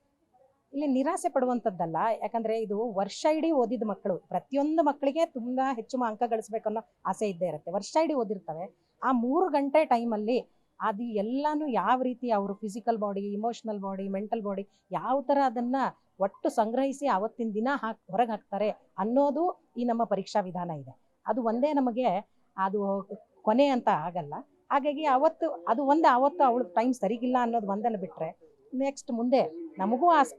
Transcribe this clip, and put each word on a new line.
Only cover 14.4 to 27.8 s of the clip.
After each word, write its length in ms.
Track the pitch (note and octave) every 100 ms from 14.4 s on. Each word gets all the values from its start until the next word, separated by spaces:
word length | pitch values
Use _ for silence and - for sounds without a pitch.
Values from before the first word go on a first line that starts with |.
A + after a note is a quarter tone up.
ಬಾಡಿ 260 | G3+ G3 G3 _ _
ಯಾವ 300 | F3 G3+ C#4
ತರ 160 | C#4 C#4 C4+
ಅದನ್ನ 300 | A#3 A#3+ C4+ A3 - _ -
ಒಟ್ಟು 300 | G3 - D#4+
ಸಂಗ್ರಹಿಸಿ 580 | C#4 G#3+ B3 C#4 C4+ C#4
ಆವತ್ತಿನ 440 | F#3+ A3 - A3+
ದಿನ 140 | G#3 B3
ಹಾಕ್-, 400 | C#4 A3+ G#3 -
ಹೊರಗೆ 200 | F#3+ A#3
ಹಾಕ್ತಾರೆ 380 | G#3 - G3 G#3 - _ -
ಅನ್ನೋದು 760 | G#3 B3+ C#4+ C#4 F4+ - _ A#3
ಈ 80 | A#3+
ನಮ್ಮ 180 | A#3
ಪರೀಕ್ಷಾ 360 | A3+ G3 F#3+ G#3
ವಿಧಾನ 300 | F#3 F3 F3
ಇದೆ. 300 | D3+ C3 - _ _ -
ಅದು 160 | A3
ಒಂದೇ 300 | A3+ A#3 C#4+
ನಮಗೆ 560 | C#4+ B3 A3+ B3 F#3 - _ _ -
ಅದು 520 | F#3+ G3+ G3 G3 F#3+ G3+ _ _
ಕೊನೆ 260 | G#3+ A#3 C#4+
ಅಂತ 200 | B3 A3
ಆಗಲ್ಲ. 420 | E3+ E3 F3 D3 D3+ - _ _
ಹಾಗಾಗಿ 340 | C#4 D4 C#4+ D4+
ಅವತ್ತು 440 | C4 D#4+ D#4+ D#4+
ಅದು 360 | E3+ E3+ A#3 C#4
ಒಂದು, 280 | D#4 D#4+
ಅವತ್ತು 300 | B3 C#4 F4
ಅವಳು 200 | C4+ A#3+
ಟೈಮ್ 300 | A#3+ A#3 B3
ಸರಿಗಿಲ್ಲ 440 | A#3+ F#3+ A3+ B3 B3
ಅನ್ನೋದು 260 | A#3+ A#3 G3+
ಒಂದನ್ನು 320 | G3